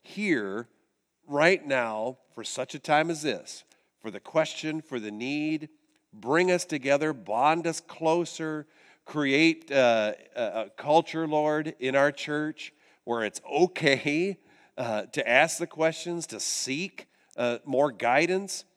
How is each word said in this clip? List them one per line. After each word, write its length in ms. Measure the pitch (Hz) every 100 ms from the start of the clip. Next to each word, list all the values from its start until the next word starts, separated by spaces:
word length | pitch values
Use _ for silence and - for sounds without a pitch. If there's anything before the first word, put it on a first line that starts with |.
here 680 | - - 208 147 101 101 120 _ _ _ _ _ _
right 380 | 143 160 185 147
now 500 | 131 117 107 113 127 _
for 100 | -
such 300 | 107 - 131
a 40 | 151
time 320 | - 151 160
as 120 | 160
this, 420 | 147 98 - - _ _ _ _
for 100 | 113
the 100 | 95
question, 600 | - 165 156 - 156 156
for 180 | 151 127
the 120 | 107
need. 580 | 104 123 147 151 156 151 _ _ _ _
Bring 380 | 107 110 156 180
us 140 | 180
together, 480 | - 151 135 143 156
bond 540 | 143 95 110 143 165 165
us 140 | 160
closer, 840 | _ - 160 165 165 - 160 156 147 _ _ _
create, 680 | - 151 143 135 165 165 -
uh, 420 | 139 123 117 107 - - -
a, 60 |
a 280 | 113 101 104 -
culture, 500 | 139 156 165 160 160
Lord, 480 | 151 151 151 156 -
in 160 | 127 135
our 160 | 143
church 600 | 143 - 147 151 156 - _ _ _
where 200 | - 117
it's 160 | 107 - -
okay, 880 | 143 180 - 156 135 151 151 185 190 _ _ _ -
uh, 260 | 120 107 101
to 220 | - 131
ask 300 | 123 160 -
the 80 | 170
questions, 600 | - 160 160 175 170 156
to 100 | 107
seek, 680 | - - - 139 190 - - _ _ -
uh, 220 | 120 120
more 260 | - 131 143
guidance 720 | 104 120 127 165 185 196 - -